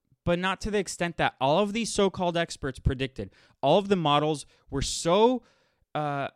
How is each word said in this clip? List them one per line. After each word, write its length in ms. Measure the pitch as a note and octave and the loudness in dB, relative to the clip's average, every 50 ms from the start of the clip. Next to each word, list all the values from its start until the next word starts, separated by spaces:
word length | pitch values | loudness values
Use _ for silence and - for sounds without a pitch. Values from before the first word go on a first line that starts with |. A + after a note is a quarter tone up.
| _ _ _ _ _ | _ _ _ _ _
but 160 | - F3 F3 | -2 -2 0
not 200 | F3+ F#3+ F#3+ - - | -2 -2 -4 -4 -6
to 100 | G#3+ G3+ | -4 -2
the 60 | G#3+ | -2
extent 400 | F#3 - - - F3+ E3+ E3+ - | -2 -4 -4 -6 -6 -6 -2 -2
that 160 | D#3 - - - | -2 -2 0 0
all 200 | B2+ C3+ D3+ F3 | 0 2 2 2
of 120 | G#3 G3+ G3+ | 2 0 -2
these 200 | A#3+ A3+ - - | -4 -4 -2 0
so-called 440 | - G3+ G3 F#3 - F#3 F3 E3+ | 2 2 2 2 0 -2 -2 -2
experts 440 | E3+ E3+ E3 - - - C#3+ B2+ - | -2 -4 -4 -6 -8 -8 -8 -8 -4
predicted. 500 | - - C#3 B2 C3+ C3 - - G#2 F#2+ - _ _ _ _ _ - | -2 -2 -2 0 -4 -6 -6 -8 -12 -12 -14 _ _ _ _ _ 2
All 160 | C3+ D3+ G3 | 4 4 4
of 80 | G3+ | 4
the 100 | G3 G3+ | 2 0
models 480 | F#3 D#3+ D3 C#3+ D3 D3 D3+ D#3 C#3 - - _ _ _ _ | 0 2 2 2 2 2 0 -2 -4 -8 -12 _ _ _ _
were 120 | - C#3 B2+ | -6 -6 -4
so, 640 | - - - - E3 E3+ G3+ A3 A#3+ B3+ A#3+ - _ _ _ _ _ _ _ _ _ - | -4 -4 -2 0 2 4 6 6 4 4 0 -4 _ _ _ _ _ _ _ _ _ -8
uh, 340 | D3 D3+ D3 C#3+ C#3 C#3 - - | -6 -4 -4 -4 -4 -6 -8 -8